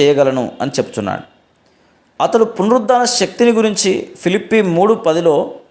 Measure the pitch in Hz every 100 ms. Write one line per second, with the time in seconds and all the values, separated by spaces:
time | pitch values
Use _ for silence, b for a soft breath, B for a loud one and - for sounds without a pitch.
0 | 147 143 135 131 113 - 131 135 113 -
1 | 101 95 - _ _ _ _ b b b
2 | b _ 151 226 220 - 196 247 214 247
3 | 240 - 190 - 240 226 220 196 196 190
4 | - - 180 196 - 220 196 170 202 220
5 | 170 160 170 143 - - _